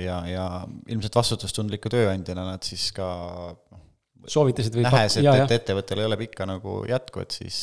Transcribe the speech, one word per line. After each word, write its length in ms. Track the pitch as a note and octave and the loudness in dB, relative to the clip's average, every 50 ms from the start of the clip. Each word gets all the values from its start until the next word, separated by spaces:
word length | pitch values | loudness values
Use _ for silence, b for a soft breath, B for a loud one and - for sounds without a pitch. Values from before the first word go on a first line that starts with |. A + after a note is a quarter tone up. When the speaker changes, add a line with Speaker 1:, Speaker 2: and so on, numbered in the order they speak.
Speaker 1:
ja, 160 | F2+ F#2 F2+ F2+ E2+ | -4 -4 -4 -4 -6
ja 220 | F2 F#2 F#2 F#2 F2+ F2+ F2+ F2+ - - - - | -4 -4 -4 -4 -4 -6 -8 -10 -10 -14 -14 -10
ilmselt 360 | - A#2 A2 G2+ A2 - A#2+ | -6 -6 -4 -4 2 2 2
vastutustundliku 720 | A#2+ - A2+ G2+ - G2 - - G#2+ G#2 G2 G2+ - A2 | 2 2 -2 -4 -6 -6 -4 -4 -4 -4 -4 -6 -4 -2
tööandjana 560 | A#2 A#2+ A2+ G2+ F#2+ F#2+ F2 F2+ F#2 F2+ F#2 | 2 2 2 2 2 -2 -4 -6 -6 -6 -6
nad 160 | F#2 F#2 F#2 - | -6 -8 -8 -8
siis 240 | - F2+ F2 - - | -8 -6 -4 -6 -6
ka, 200 | - - F#2+ F#2 F2+ F2 F2 F2 F2+ F2+ F2 F2+ | -4 -4 -6 -6 -6 -6 -8 -10 -10 -10 -12 -12
noh, 320 | F2 _ _ _ - F2+ - _ _ _ _ _ _ _ - | -14 _ _ _ -20 -20 -20 _ _ _ _ _ _ _ -14
Speaker 2:
Soovitasid 500 | - - D3+ D3 C3 A#2+ - A#2+ A2 A2 | 0 2 4 4 4 4 2 0 0 2
või 80 | A#2+ A#2+ | 2 4
Speaker 1:
nähes, 300 | B2 C3 B2+ A2 G#2 - | 6 6 6 6 4 4
Speaker 2:
pak-, 60 | - | 4
Speaker 1:
et, 40 | C#3+ | 6
Speaker 2:
jaa, 120 | C#3+ C3+ | 8 8
Speaker 1:
et 80 | B2+ C#3 | 8 6
Speaker 2:
jah. 80 | C3 | 6
Speaker 1:
ettevõttel 480 | A#2 A#2 - - F#2+ G2 G2 - G2 G2+ | 4 2 2 0 -2 -2 -2 -2 -2 0
ei 60 | G#2+ | 0
ole 100 | A2 A2 | 0 0
pikka 300 | G#2+ A2+ A2+ - - F#2+ | -2 -4 -8 -6 -6 -6
nagu 320 | G2 F#2+ F#2 F#2+ F#2+ G2 G2 G2+ | -6 -6 -6 -6 -6 -6 -6 -4
jätku, 380 | - B2 C3 - - - F#2 | -2 -4 -4 -4 -6 -10 -10
et 100 | F#2+ - | -8 -8
siis, 280 | - - - F2+ - - | -10 -12 -10 -8 -6 -6